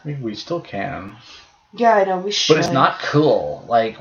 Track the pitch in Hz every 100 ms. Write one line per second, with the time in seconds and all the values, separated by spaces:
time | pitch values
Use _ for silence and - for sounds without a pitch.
0 | 147 143 117 104 - 139 - 101 98 87
1 | 98 117 - - _ _ _ 208 233 214
2 | 190 185 196 208 - 160 - 131 165 -
3 | - 147 151 101 73 73 - 117 110 -